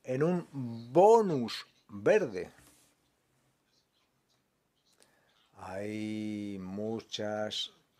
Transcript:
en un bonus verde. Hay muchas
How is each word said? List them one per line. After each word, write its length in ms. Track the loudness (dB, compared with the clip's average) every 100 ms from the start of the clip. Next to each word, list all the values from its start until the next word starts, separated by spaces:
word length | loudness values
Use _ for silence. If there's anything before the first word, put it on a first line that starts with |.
en 200 | -6 0
un 240 | 0 0 -4 -8 -8 -10 2
bonus 760 | 8 8 8 6 0 -2 -6 -14 _ -18
verde. 600 | -2 2 2 0 -6 -10 -14 -20 -20 _ _ _ _ _ _ _ _ _ _ _ _ _ _ _ _ _ _ _ _ _ _ _ _ _ _ _ -18
Hay 1000 | -12 -8 -6 -6 -6 -4 -4 -6 -6 -8
muchas 1120 | -8 -6 -6 -6 -8 -6 -4 -4 -4 -6 -10 -14 _